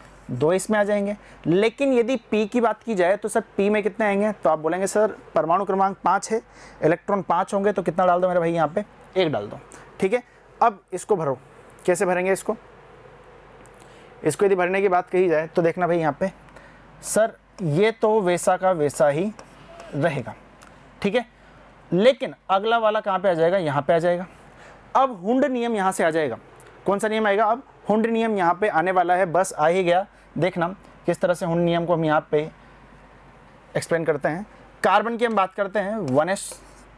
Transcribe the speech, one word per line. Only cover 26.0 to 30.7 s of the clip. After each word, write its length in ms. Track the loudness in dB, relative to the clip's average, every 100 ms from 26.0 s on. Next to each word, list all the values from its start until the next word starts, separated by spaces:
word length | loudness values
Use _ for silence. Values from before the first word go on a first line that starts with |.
आ 60 | 0
जाएगा, 280 | 0 -2 -4 -12 -20 -20 -10 -4
कौन 140 | -2
सा 80 | 0
नियम 200 | 0 0
आएगा? 180 | 2 2
अब 180 | 0 -6 -20 -2
हुंड 160 | 0 2
नियम 300 | 0 0 0
यहाँ 160 | 0
पे 140 | 2 0
आने 220 | 0 2
वाला 240 | 2 2 2
है, 100 | 2
बस 280 | 0 -2
आ 140 | 0 2
ही 160 | 2
गया। 220 | 2 2 0 -12 -14 -4
देखना 300 | -4 -2 -6